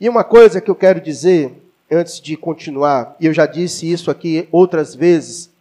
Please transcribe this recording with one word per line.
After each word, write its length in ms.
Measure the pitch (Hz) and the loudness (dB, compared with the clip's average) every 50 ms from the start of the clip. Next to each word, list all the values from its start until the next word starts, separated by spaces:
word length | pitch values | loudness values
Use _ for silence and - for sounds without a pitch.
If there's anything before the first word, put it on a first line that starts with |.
E 80 | 196 240 | -4 -2
uma 140 | 240 226 | 0 0
coisa 380 | - - 226 233 226 208 170 190 | 2 4 6 6 6 6 4 0
que 100 | - 202 | -4 -4
eu 60 | 180 | -2
quero 240 | - 196 185 185 165 | 0 2 2 2 0
dizer, 600 | - 156 147 120 143 185 185 165 143 127 127 - _ _ _ _ _ - | -2 -10 -8 -2 0 2 2 2 0 -4 -8 -16 _ _ _ _ _ -4
antes 300 | 156 170 170 - - - | -2 -2 -2 -4 -10 -16
de 160 | - 143 156 | -14 -12 -12
continuar, 800 | 151 - 170 151 - - 165 139 139 143 147 143 127 117 - - - | -10 -8 -10 -10 -10 -10 -10 -4 -2 0 0 0 -2 -4 -8 -6 -4
e 80 | 160 | -2
eu 80 | 160 151 | 0 0
já 100 | 151 151 | 0 0
disse 460 | 147 151 165 180 170 - - 160 165 | 0 -2 -4 -8 -8 -8 -8 -6 -6
isso 220 | 175 170 - 165 | -6 -4 -4 -6
aqui 360 | 139 - - 165 160 160 - - | -6 -6 -6 -6 -4 -4 -4 0
outras 420 | - 170 185 180 175 160 147 - - | 2 2 2 2 2 -2 -4 -4 -4
vezes, 560 | 127 160 175 170 156 123 117 117 - - - _ _ | -2 0 2 2 0 -2 -6 -14 -18 -18 -20 _ _